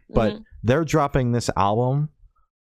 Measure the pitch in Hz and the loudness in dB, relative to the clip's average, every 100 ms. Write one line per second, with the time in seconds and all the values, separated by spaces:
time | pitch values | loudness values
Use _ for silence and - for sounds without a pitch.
0 | - - 110 110 - - 107 143 160 151 | -4 0 0 -2 -12 -4 0 0 2 0
1 | 143 143 123 120 - - 101 110 123 143 | 2 0 0 -2 -2 0 0 0 0 0
2 | 151 _ - _ _ _ | -4 _ -20 _ _ _